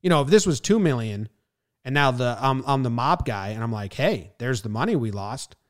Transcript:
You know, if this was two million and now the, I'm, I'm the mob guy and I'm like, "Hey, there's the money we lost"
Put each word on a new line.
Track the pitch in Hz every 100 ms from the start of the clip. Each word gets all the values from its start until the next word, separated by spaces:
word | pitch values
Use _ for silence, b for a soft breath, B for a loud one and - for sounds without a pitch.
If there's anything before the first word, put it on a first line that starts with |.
You | 180
know, | 160
if | 139
this | 208 190
was | 143
two | - 220
million | 180 127 110 101 107 _ _ _ _ _
and | 127
now | 139 139
the, | 123 123 120
I'm, | 131 131 131
I'm | 139
the | 131
mob | 117 131 175 131
guy | 104 98
and | 110
I'm | 117
like, | 107 101 -
"Hey, | 147 185 85 _
there's | 120 123
the | 110
money | 107 180 180
we | 117
lost" | 101 101 131 - -